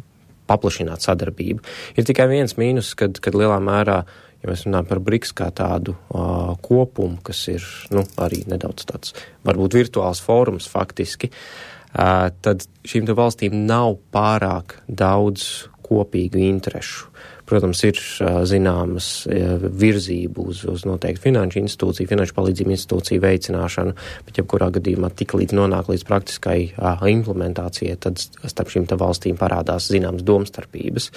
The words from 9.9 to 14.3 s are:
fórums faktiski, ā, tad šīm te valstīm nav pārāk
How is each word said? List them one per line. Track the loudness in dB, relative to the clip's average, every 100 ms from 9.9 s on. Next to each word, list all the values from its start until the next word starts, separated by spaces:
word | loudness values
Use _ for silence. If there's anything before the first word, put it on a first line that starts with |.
| 0 -2 -2
fórums | 2 4 4 0 -6
faktiski, | -4 -4 -4 -6 -6 -8 -8 -18 -18 -18 -20 -10 0
ā, | 2 4 2 0 0
tad | 0 -4 _ -4
šīm | -2 0
te | 2
valstīm | 2 2 -2 0 2
nav | 4 2 0 -2
pārāk | 2 2